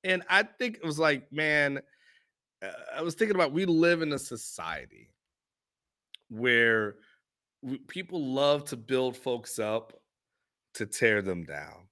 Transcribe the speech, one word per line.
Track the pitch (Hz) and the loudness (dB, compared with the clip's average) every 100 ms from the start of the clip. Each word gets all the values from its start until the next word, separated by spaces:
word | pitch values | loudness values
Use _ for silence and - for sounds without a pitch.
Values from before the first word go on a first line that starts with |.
And | 190 185 180 | 0 -2 4
I | 190 | 2
think | 208 _ 247 220 | 2 _ -4 -4
it | 165 | -6
was | 151 | 0
like, | 156 143 - | 2 2 -4
man, | 143 156 151 143 139 _ _ _ _ _ _ _ _ | -4 2 2 2 -2 _ _ _ _ _ _ _ _
uh, | 95 - - 147 | -12 -12 -12 -6
I | |
was | 170 160 | -6 -2
thinking | 220 190 | 0 2
about, | 156 | 2
we | 151 190 | 2 2
live | 160 170 170 | 4 4 4
in | 160 | 0
a | 139 | -4
society | - 113 - - 82 78 55 50 57 _ _ _ _ _ _ _ _ _ _ - _ | -6 -12 -12 -10 -8 -8 -12 -20 -20 _ _ _ _ _ _ _ _ _ _ -20 _
where | 110 123 117 117 110 104 - _ _ _ _ _ _ | -2 4 6 6 4 0 -6 _ _ _ _ _ _
w-, | 131 135 - | -10 -10 -10
people | 180 180 180 135 | -12 -8 -6 -2
love | 131 143 147 143 | 2 4 2 0
to | 123 | -10
build | 110 131 127 123 | -2 0 0 -2
folks | 131 120 - - | -6 -6 -6 -4
up | 107 110 - - _ _ _ _ _ _ _ - | -2 -2 -6 -20 _ _ _ _ _ _ _ -10
to | 107 | -8
tear | - 117 107 | 2 2 2
them | 95 87 | 0 -6
down. | 76 71 78 78 98 | -8 -12 -14 -20 _